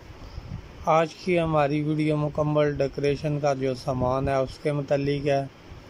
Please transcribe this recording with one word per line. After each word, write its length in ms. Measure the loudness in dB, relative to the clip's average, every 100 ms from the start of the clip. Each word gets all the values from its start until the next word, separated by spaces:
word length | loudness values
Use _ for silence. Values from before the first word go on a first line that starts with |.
| -18 -18 -14 -14 -12 -12 -12 -6 2
आज 240 | 4 4
की 220 | -2 0 2
हमारी 440 | 2 2 2 2
वीडियो 340 | 0 0 2 0
मुकम्मल 560 | 0 0 2 4 2 2
डेकोरेशन 600 | -2 0 0 0 -2 0
का 120 | 0 0
जो 180 | 0 -2
सामान 520 | -2 0 0 0 0
है 120 | 0
उसके 300 | 0 -2 -2
मुतालिक 540 | -2 0 0 0 0 2
है। 220 | 0 -2 -10 -18 -18